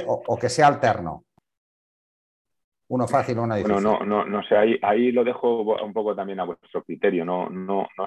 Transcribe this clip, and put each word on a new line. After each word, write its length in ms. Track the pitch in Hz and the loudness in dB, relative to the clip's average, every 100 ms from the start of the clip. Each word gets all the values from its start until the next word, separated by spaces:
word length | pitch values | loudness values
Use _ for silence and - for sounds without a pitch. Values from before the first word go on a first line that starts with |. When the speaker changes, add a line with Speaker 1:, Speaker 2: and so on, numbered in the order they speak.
Speaker 1:
pues 20 | - | 2
Speaker 2:
o, 160 | - - | -2 -2
o 100 | 113 | -2
que 100 | 120 | 0
sea 180 | 156 147 | 4 4
alterno. 580 | 131 123 95 85 73 _ _ _ _ _ _ _ _ _ _ _ _ _ _ _ _ - | 6 2 0 -4 -10 _ _ _ _ _ _ _ _ _ _ _ _ _ _ _ _ -6
Uno 140 | 127 117 | -2 0
fácil, 300 | 139 123 117 | 0 0 -2
uno 160 | 113 | -2
Speaker 1:
Bueno, 140 | 107 104 101 | -2 0 2
Speaker 2:
difícil. 60 | |
Speaker 1:
no, 160 | 104 104 | 2 0
no, 200 | 101 104 98 | 0 0 0
no 160 | 104 | -4
sé, 120 | - | 2
ahí, 240 | 104 110 120 | 4 4 2
ahí 300 | 101 107 123 | 2 2 2
lo 120 | 120 | 2
dejo 380 | 120 120 123 117 107 107 | 0 0 0 0 0 -2
un 100 | 107 | -4
poco 200 | 104 107 | -4 -4
también 260 | 101 98 95 | -4 -6 -6
a 40 | |
vuestro 380 | 87 85 _ 87 | -6 -8 _ -10
criterio. 400 | - 82 101 90 | -8 -2 0 0
No, 240 | 82 90 90 | -2 -4 -4
no, 400 | 92 95 98 - | -8 -4 -4 -4
no 100 | - | -6